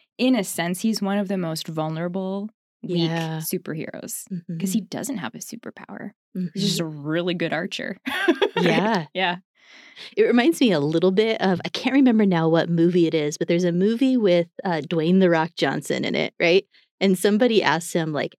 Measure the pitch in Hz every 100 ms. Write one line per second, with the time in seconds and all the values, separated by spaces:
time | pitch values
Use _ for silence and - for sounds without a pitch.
0 | _ - 254 247 185 - 170 180 220 208
1 | 196 202 196 190 165 160 - 156 156 160
2 | 175 185 190 196 214 _ _ _ - 175
3 | 165 165 160 160 160 180 - 156 - -
4 | - - - 180 180 165 190 214 180 -
5 | - 269 113 - - - - - - -
6 | 202 - _ 185 175 196 170 160 160 151
7 | 143 165 175 170 165 156 190 - - 190
8 | - 359 381 - - - 175 165 208 202
9 | 151 180 185 180 _ _ _ - - -
10 | - - 220 240 269 330 247 160 147 165
11 | 180 190 226 220 190 175 185 - 254 262
12 | 254 220 202 170 165 165 165 170 170 175
13 | 160 160 151 156 165 170 180 170 202 233
14 | 262 254 202 175 170 - 190 160 - 170
15 | 160 185 185 165 160 - 147 - - 131
16 | - 139 151 - 170 185 - _ _ -
17 | 196 185 208 208 247 220 - 160 - 175
18 | 160 143 -